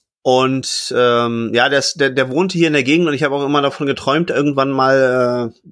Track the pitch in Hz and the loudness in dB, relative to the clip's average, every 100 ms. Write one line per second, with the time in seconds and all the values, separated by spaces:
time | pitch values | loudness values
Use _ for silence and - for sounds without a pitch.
0 | _ _ 135 127 131 131 - - - 123 | _ _ 0 2 2 0 -4 -8 -4 0
1 | 123 120 117 117 113 117 135 139 - - | 2 2 0 -4 -2 0 2 0 -2 -2
2 | 135 131 131 139 190 170 165 147 127 160 | -2 0 -2 0 -2 0 2 2 2 2
3 | 170 139 147 143 143 143 143 - 143 135 | 2 0 -2 -2 0 0 0 -2 -4 -2
4 | - 151 175 127 147 135 135 135 131 135 | 0 0 0 0 0 0 -2 0 2 4
5 | 131 127 123 123 117 - - | 2 2 0 -2 -6 -10 -20